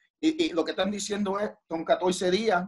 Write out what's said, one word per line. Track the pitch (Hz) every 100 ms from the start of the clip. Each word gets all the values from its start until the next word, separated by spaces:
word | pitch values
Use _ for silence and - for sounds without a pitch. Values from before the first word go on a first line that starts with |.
| _ _
y, | 160 156 160
y |
lo | 165
que | 156
están | 156 190
diciendo | 208 196 202 196 196
es, | 208 - _
son | 165
catorce | 160 165 180 180 180
días, | 190 220 180